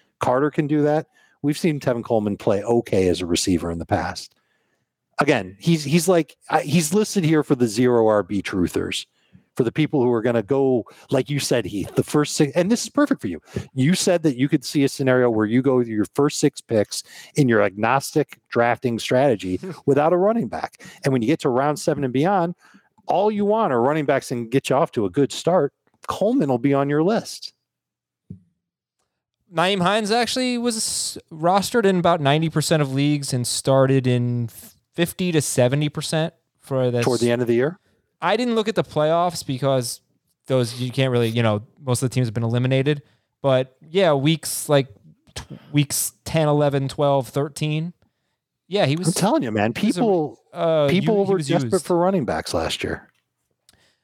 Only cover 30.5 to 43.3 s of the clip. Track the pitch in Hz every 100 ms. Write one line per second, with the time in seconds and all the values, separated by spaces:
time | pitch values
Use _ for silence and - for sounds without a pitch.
30.5 | 240 240 220 - - - - - 160 165
31.5 | 196 185 247 196 185 175 170 139 151 165
32.5 | 156 143 160 143 135 143 147 139 131 120
33.5 | - - 135 131 135 127 123 120 120 117
34.5 | - - _ _ - 170 - 180 160 -
35.5 | - 123 143 151 147 147 160 160 - _
36.5 | _ - 131 127 120 120 117 120 120 120
37.5 | 117 139 180 _ _ _ _ 165 220 247
38.5 | 226 214 208 151 151 151 165 180 170 -
39.5 | 131 139 135 117 - _ _ _ _ -
40.5 | 131 120 120 127 120 131 123 117 117 117
41.5 | 104 107 _ 135 123 127 127 123 110 113
42.5 | 120 127 135 135 147 - _ _